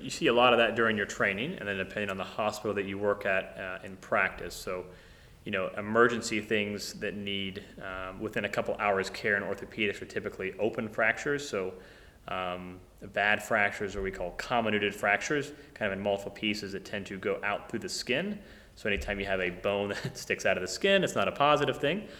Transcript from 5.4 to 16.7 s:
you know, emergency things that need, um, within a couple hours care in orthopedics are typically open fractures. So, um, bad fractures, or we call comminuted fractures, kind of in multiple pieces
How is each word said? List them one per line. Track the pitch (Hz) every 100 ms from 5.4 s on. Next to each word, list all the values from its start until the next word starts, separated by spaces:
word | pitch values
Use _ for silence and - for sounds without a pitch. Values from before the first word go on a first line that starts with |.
you | -
know, | 98 92 -
emergency | 104 113 120 117 - 110
things | 104 110 104 104 -
that | 87 104
need, | 95 101 98 98 95 - -
um, | 95 92 95 95
within | 107 117 101
a |
couple | - 110 101
hours | 104 95 95
care | - 113 101
in |
orthopedics | 95 98 - - 107 -
are | -
typically | 110 98 - 95 -
open | 107 117 110
fractures. | 113 110 117 147 143 143
So, | 104 92 92 - - - - -
um, | 92 92 90 90 92 - - 104
bad | 104 101 107
fractures, | - 110 104 - 101
or | 98
we | 95
call | 95 90
comminuted | - - 120 113 104 101
fractures, | 98 104 101 - 147 139 - -
kind | - 107
of | 95
in |
multiple | 101 98 101
pieces | - 107 104 101